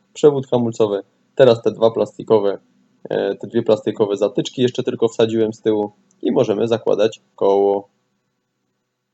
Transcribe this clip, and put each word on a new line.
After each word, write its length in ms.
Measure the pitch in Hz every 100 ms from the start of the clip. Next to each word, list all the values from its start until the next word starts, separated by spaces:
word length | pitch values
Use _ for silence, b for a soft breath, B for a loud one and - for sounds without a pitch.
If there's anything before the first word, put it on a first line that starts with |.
| _
przewód 340 | - 151 139 131
hamulcowy. 560 | 123 117 110 110 101 - _ _
Teraz 280 | - 131 117
te 100 | 110
dwa 180 | 101 113
plastikowe, 680 | 107 104 - - 110 101 98 _ _ _ _ -
e, 240 | 104 101
te 120 | 95 101
dwie 160 | 107
plastikowe 540 | 113 107 - 101 104 101
zatyczki 460 | 101 - - -
jeszcze 200 | 123 -
tylko 260 | - 127 -
wsadziłem 440 | - 113 113 110
z 80 | 107
tyłu 320 | 113 107 104 - _ _
i 100 | -
możemy 360 | 156 113 101 113
zakładać 520 | 113 - 95 110 - _ -
koło. 520 | 98 98 101 101 101 _ _ _ _ _ _ _ _ _ _ _ _